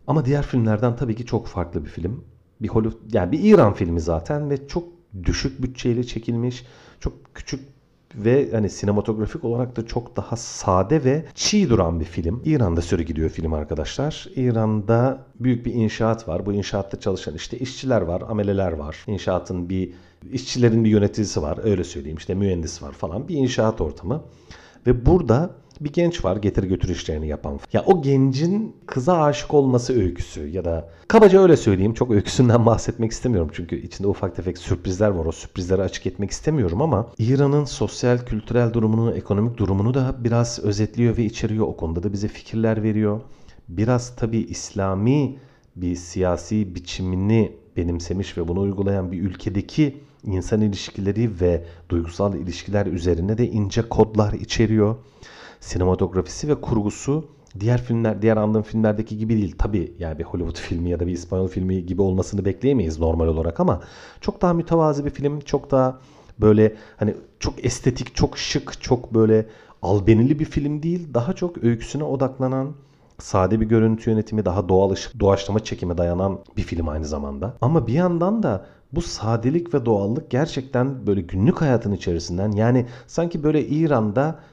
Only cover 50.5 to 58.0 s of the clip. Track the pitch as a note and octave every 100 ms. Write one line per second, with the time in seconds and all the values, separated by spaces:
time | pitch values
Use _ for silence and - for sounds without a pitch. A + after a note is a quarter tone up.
50.5 | A2 G#2+ G2 - - G2 G2+ A#2 F#2 F2
51.5 | E2+ E2+ - - F2 E2 - G2+ F#2 F2
52.5 | E2 - G#2 G2 E2+ F2 E2 F#2 A2 A#2+
53.5 | A2 G2+ A2+ - - A2 A2 G#2 G#2 -
54.5 | - A2 A2 G#2 A#2 - - - - -
55.5 | - - F2+ F2+ F2+ F#2+ F#2 F2 - D3+
56.5 | C#3+ - A#2 G#2 - - D3+ D#3 - _
57.5 | G2 G#2+ B2 B2 A#2